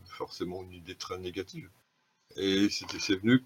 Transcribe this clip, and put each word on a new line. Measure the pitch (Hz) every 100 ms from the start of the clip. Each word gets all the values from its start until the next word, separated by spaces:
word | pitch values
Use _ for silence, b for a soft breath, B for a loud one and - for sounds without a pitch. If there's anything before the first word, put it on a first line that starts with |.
forcément | 90 - - - 90 92
une | 92
idée | 90 82 90
très | - 92
négative. | 90 92 90 165 - _ _ _ _ _ _ -
Et | 98 95 104
c'était, | - - -
c'est | - 95
venu | 110 127